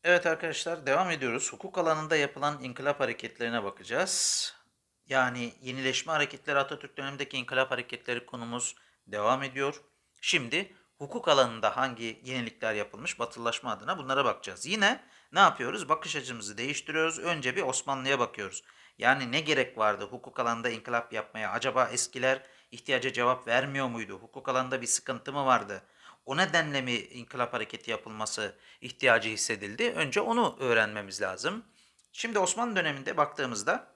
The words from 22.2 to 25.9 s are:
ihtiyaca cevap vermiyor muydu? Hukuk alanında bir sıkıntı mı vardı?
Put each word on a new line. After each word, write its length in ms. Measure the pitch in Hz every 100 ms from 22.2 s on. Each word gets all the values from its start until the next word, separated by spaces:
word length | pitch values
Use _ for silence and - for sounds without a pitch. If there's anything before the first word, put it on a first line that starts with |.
| 131 135 - - _
ihtiyaca 420 | 117 - 131 127
cevap 340 | 123 120 123 -
vermiyor 400 | 120 143 139 131
muydu? 320 | 117 101 98
Hukuk 280 | 113 - 131
alanında 320 | 127 131 131
bir 60 | 117
sıkıntı 460 | - - 123 -
mı 120 | 139 135
vardı? 380 | 120 101 95 _